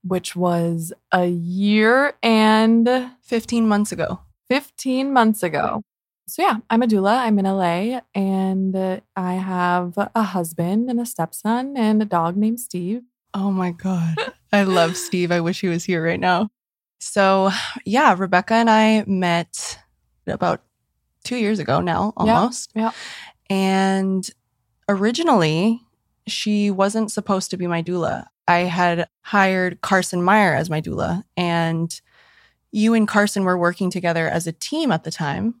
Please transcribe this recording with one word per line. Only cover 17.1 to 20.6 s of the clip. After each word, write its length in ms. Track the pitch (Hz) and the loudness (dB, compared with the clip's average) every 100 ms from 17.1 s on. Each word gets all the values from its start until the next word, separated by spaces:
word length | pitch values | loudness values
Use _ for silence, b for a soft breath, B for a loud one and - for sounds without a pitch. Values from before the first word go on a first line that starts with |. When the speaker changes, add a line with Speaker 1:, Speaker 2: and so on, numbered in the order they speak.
| 208 196 196 190 190 B B | 2 4 4 2 -2 B B
Speaker 2:
yeah, 320 | - 233 294 185 | -2 4 4 4
Rebecca 360 | 190 180 - | 2 0 2
and 160 | 226 233 | 2 6
I 340 | 220 220 220 202 | 6 6 4 2
met 720 | 190 180 170 170 - - - _ _ _ _ - | 0 2 0 -2 -10 -12 -14 _ _ _ _ -8
about 360 | - 87 80 | -2 -2 -2